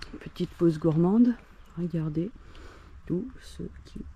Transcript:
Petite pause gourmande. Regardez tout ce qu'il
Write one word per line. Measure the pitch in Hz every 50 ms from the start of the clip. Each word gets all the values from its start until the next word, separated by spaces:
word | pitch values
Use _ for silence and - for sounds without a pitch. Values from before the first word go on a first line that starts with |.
| - - - -
Petite | - 156 - - 175 -
pause | - - 175 170 160 156
gourmande. | 156 165 151 160 170 180 202 226 240 240 233 - - - - - - - - -
Regardez | 175 175 160 165 156 156 151 160 170 208 - - - - - - - - - - - - - - -
tout | - 165 180 226 262 254 -
ce | - - - - - - - - -
qu'il | - - 208 - - -